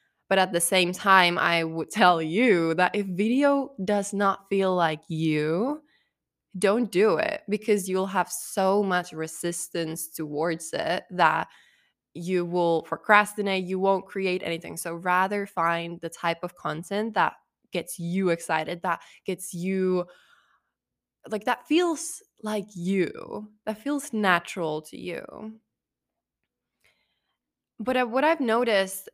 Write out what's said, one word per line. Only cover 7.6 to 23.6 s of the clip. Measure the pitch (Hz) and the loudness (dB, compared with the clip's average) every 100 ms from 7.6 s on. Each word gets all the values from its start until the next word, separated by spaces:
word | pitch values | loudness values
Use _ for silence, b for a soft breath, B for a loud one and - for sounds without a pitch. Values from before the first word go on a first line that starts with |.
| - 202 185 | 0 0 2
you'll | 185 196 | -2 0
have | 185 175 | -2 -2
so | - - 202 190 202 | -6 -8 0 2 2
much | 196 180 175 | 2 0 -2
resistance | 156 160 - 175 175 - 170 160 165 - | -8 -8 -6 -6 -6 -6 -4 -4 -6 -10
towards | - 151 147 170 160 - | -8 -6 -2 -2 -2 -6
it | 160 160 180 - | -4 -2 -4 -6
that | 175 160 156 - b b b b b _ | 2 2 2 -4 b b b b b _
you | 170 170 180 | -12 -2 -2
will | 175 175 170 165 | 0 0 2 2
procrastinate, | - 156 - 208 202 - 196 190 | 0 -8 4 4 4 -2 -2 -2
you | 180 185 | -2 0
won't | 190 190 185 | 2 2 -2
create | 196 190 185 | -4 -2 -2
anything. | - 165 170 170 | -4 -6 -8 -10
So | 170 | -8
rather | 170 180 180 190 202 202 | -6 0 2 2 -2 -4
find | 180 165 170 170 170 | -2 0 0 -4 -8
the | 165 | -10
type | - 170 165 | -4 -4 -2
of | 180 - | -6 -6
content | 156 156 - 202 226 | -6 -6 -4 -4 -2
that | 202 160 - _ _ _ | 0 0 -2 _ _ _
gets | 175 - - | -8 -8 -10
you | 170 185 185 | -4 0 0
excited, | 170 - 160 160 175 | 0 -2 -2 -2 -4
that | 180 165 B B | -4 -4 B B
gets | - 180 - | -8 -8 -8
you, | 170 185 190 185 180 175 b b b b b b _ _ _ _ _ - | -6 -2 0 2 0 -2 b b b b b b _ _ _ _ _ -8
like, | 208 | -6
that | - - - | -4 -4 0
feels | 311 349 302 - - _ _ | 2 2 -2 -8 -14 _ _
like | 214 214 208 | -6 -6 -6
you, | 175 180 196 170 - - 214 214 _ | -6 -2 0 0 -4 -10 -10 -12 _